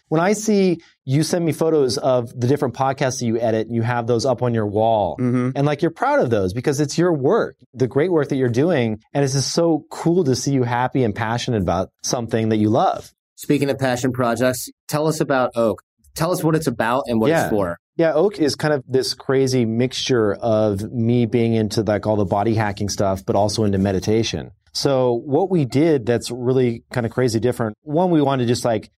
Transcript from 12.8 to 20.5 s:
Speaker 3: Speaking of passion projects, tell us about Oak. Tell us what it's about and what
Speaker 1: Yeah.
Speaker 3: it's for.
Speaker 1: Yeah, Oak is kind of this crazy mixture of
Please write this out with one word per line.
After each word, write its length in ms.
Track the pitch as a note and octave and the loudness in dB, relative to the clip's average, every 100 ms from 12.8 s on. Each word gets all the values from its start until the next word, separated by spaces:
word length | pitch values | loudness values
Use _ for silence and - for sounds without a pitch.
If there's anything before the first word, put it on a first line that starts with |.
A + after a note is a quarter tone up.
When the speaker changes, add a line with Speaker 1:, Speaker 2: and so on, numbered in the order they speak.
| F#3 - - _ _ - | 0 -2 -10 _ _ -18
Speaker 3:
Speaking 340 | - C#3+ C#3 | -2 0 0
of 100 | B2+ | 0
passion 320 | C3+ B2 C3+ | -2 0 -2
projects, 560 | B2+ A#2+ A#2 B2+ B2+ - - - | 0 -2 0 0 -2 -10 -16 -6
tell 180 | C#3+ D#3 | -2 -2
us 140 | D#3 | -2
about 300 | D3 C3 A#2+ A#2 | 0 0 0 0
Oak. 260 | A2+ G2 _ _ _ | 0 0 _ _ _
Tell 160 | - E3 | -6 -2
us 100 | F3+ | 0
what 120 | D#3 D#3+ | 0 0
it's 120 | D#3 | -2
about 360 | A2+ A2+ B2+ B2 | -2 0 0 0
and 140 | A2+ | 0
what 80 | A#2 | 2
Speaker 1:
Yeah. 140 | E3 | 2
Speaker 3:
it's 60 | F#2+ | 0
for. 280 | G#2 F2+ E2+ _ D#3 | -2 -2 -6 _ -2
Speaker 1:
Yeah, 160 | E3 | 0
Oak 240 | D3 G3 - | 2 0 2
is 160 | D#3 F#3+ | -2 0
kind 160 | D3+ | 0
of 100 | D3 - | -2 0
this 280 | C3 A#2+ | -2 -2
crazy 500 | - - C3+ C3+ B2+ A2+ | -6 -2 0 2 2 0
mixture 680 | A2+ B2+ - - B2 G#2+ - | 0 -2 -2 0 2 2 0
of 460 | A#2 | 0